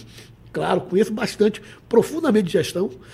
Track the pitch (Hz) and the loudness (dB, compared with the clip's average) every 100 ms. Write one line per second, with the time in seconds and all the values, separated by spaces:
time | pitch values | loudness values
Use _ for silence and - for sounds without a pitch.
0 | - - - - - - 160 180 - 185 | -16 -20 -20 -20 -12 -6 -2 -2 0 0
1 | 214 214 220 - 208 - - - - 233 | 0 0 -6 0 0 0 -10 -20 0 2
2 | - 311 320 214 175 180 139 175 202 - | 2 0 0 2 2 0 -2 -4 -6 -8
3 | - | -20